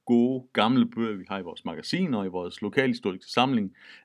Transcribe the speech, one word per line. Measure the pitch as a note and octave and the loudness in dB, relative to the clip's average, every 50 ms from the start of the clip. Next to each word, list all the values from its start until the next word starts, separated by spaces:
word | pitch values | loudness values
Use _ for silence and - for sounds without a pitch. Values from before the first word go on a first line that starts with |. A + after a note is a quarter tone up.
| _ | _
gode, | - A#2+ A#2+ A#2+ B2 C3 B2+ B2 _ - | 4 4 4 4 4 0 -4 -8 _ 0
gamle | A#2 G#2 A2+ C3 B2+ A2+ | 2 4 4 4 4 2
bøger, | A#2 - A2+ A#2 A2+ G#2 | 2 0 -4 -4 -4 -4
vi | F#2+ F2 - | -8 -8 -8
har | G2 G2 | -8 -8
i | |
vores | F2+ E2+ D#2 - - | -8 -10 -12 -10 -10
magasin | F#2 E2 D2+ - - - F3 F#3+ E3 B2 | -8 -8 -8 -6 -4 -2 -2 0 0 0
og | G#2 G2 | -2 -2
i | F#2 | -4
vores | F2 F2+ F2 F2 - - | -4 -6 -6 -8 -8 -8
lokalhistoriske | G#2 G#2 F#2+ C#3+ C3 C3 A#2 - - G#2 F2+ - - - | -8 -2 0 0 0 0 0 -2 -2 -4 -4 -6 -8 -2
samling, | - B2 B2+ C3+ C3 A2+ G2+ F#2+ - _ - - - - | 0 2 2 2 2 0 -2 -4 -8 _ -20 -20 -20 -20